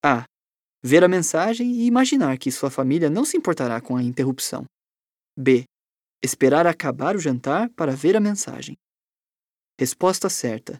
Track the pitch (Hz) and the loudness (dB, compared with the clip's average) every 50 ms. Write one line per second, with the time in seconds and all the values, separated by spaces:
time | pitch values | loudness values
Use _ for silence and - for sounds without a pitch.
0 | - 147 131 117 120 _ _ _ _ _ _ _ _ _ _ _ - 127 135 170 | 4 2 2 2 -2 _ _ _ _ _ _ _ _ _ _ _ -2 4 6 6
1 | 180 180 185 185 165 - - 160 175 214 233 233 240 247 247 233 233 240 240 247 | 6 6 4 2 -2 0 0 0 0 0 -2 -2 -2 -2 -2 0 2 2 4 4
2 | 262 254 - 269 196 135 131 131 - 135 127 - - 139 - - 135 127 139 170 | 2 4 2 2 2 0 0 -2 -4 -6 -4 -2 -4 -4 -2 -2 0 0 2 2
3 | 170 147 151 202 277 - - 349 - 190 165 - 135 120 113 117 - - 127 127 | 2 2 2 0 -2 0 -2 -2 0 0 -2 -2 -2 -4 -4 -6 -6 -4 -4 -2
4 | 123 120 123 - 131 135 131 131 - - - - - - _ _ _ _ _ _ | -2 -2 -2 -2 -2 -2 -2 -4 -6 -8 -8 -10 -12 -14 _ _ _ _ _ _
5 | _ _ _ _ _ _ _ - 131 135 131 120 127 _ _ _ _ _ _ _ | _ _ _ _ _ _ _ -2 2 2 2 2 2 _ _ _ _ _ _ _
6 | _ _ _ _ - 131 - _ 135 131 139 151 170 170 156 _ - 151 127 131 | _ _ _ _ -8 -8 -2 _ 2 4 4 4 2 2 0 _ -4 -6 -4 -2
7 | 131 160 208 202 160 147 131 120 - 135 143 180 226 240 _ - 165 143 135 135 | -2 -2 -2 -2 -2 -2 -4 -4 -2 -2 -2 -2 -2 -4 _ -4 -4 -4 -4 0
8 | 143 165 202 220 208 208 208 202 - - - - 127 - 143 _ _ _ _ _ | 0 2 2 2 2 0 -2 -4 -8 -10 -10 -14 -14 -14 -16 _ _ _ _ _
9 | _ _ _ _ _ _ _ _ _ _ _ _ _ _ _ - - 127 - _ | _ _ _ _ _ _ _ _ _ _ _ _ _ _ _ -4 -4 -4 -2 _
10 | - 185 185 - - 190 - - - 123 110 110 _ - - | 0 0 0 0 -2 -4 -4 -4 -4 -6 -6 -6 _ -14 -18